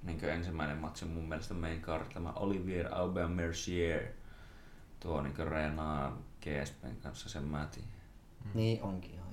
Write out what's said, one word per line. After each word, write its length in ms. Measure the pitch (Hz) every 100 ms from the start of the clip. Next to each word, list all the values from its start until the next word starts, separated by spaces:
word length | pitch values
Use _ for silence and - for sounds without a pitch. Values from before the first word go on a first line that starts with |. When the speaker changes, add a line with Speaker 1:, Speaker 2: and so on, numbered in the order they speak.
Speaker 1:
niinkö 300 | 90 82 80
ensimmäinen 440 | 85 87 80 76 76
matsi 280 | 78 - 85
mun 180 | 82 80
mielestä 240 | 80 -
main 280 | 90 80 80
card, 320 | 80 80 -
tämä 180 | 90 82
Olivier 600 | - 101 95 90 90 82 90
Aubin 360 | 90 90 85
Mercier. 760 | 87 85 82 - 87 85 76 - - - - - - - - - -
Tuo 220 | 90 76
niinkö 240 | 71 71 78
reenaa 720 | 78 78 78 78 76 67 - - -
G 40 | - 73 69
S 60 |
P:n 240 | - 65 58
kanssa, 260 | 69 - -
sen 140 | 78
mä 240 | 71 73 76
tiedän. 200 | - - - - - - - 101
Speaker 2:
Mm. 60 |
Speaker 3:
Niin 280 | 104 110 113
onkin, 320 | 101 95 - 85
joo. 80 | 90